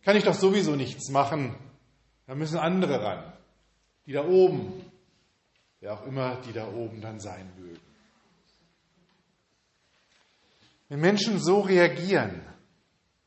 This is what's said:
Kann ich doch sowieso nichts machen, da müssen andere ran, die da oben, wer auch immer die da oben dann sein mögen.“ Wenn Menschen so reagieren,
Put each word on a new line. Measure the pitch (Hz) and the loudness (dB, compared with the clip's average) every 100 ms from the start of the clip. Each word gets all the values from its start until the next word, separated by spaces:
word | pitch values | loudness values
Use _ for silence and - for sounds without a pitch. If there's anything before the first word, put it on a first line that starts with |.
Kann | - 208 | 4 4
ich | |
doch | 196 | 4
sowieso | 165 190 202 160 | 4 2 4 0
nichts | 143 127 - - | 0 -4 -8 -2
machen, | 139 139 160 127 107 - _ _ _ _ _ _ | 0 2 0 -6 -8 -16 _ _ _ _ _ _
da | |
müssen | 135 156 165 | -8 -4 -2
andere | 160 185 175 131 | 0 0 0 -2
ran, | 104 90 80 - _ _ _ _ _ _ - | -4 -6 -12 -20 _ _ _ _ _ _ -8
die | |
da | 139 156 | -6 2
oben, | 185 180 143 104 - - _ _ _ _ _ _ _ _ _ | 6 6 2 -6 -12 -16 _ _ _ _ _ _ _ _ _
wer | 101 | -12
auch | 107 135 | -12 -8
immer | 135 127 127 127 | -6 -4 -6 -10
die | |
da | 113 110 | -10 -8
oben | 107 113 107 | -8 -10 -10
dann | 107 107 | -14 -12
sein | 101 92 95 92 | -14 -14 -18 -20
mögen.“ | 90 85 _ _ _ _ _ _ _ _ 170 _ _ _ 175 _ _ _ _ _ _ _ _ _ _ _ _ _ _ _ _ _ _ | -20 -20 _ _ _ _ _ _ _ _ _ _ _ _ _ _ _ _ _ _ _ _ _ _ _ _ _ _ _ _ _ _ _
Wenn | 143 | 2
Menschen | 165 208 208 190 | 4 4 0 0
so | 151 196 | 4 2
reagieren, | 185 185 170 139 175 180 107 87 80 - _ _ _ _ _ _ | 6 6 6 4 0 0 0 -6 -16 -20 _ _ _ _ _ _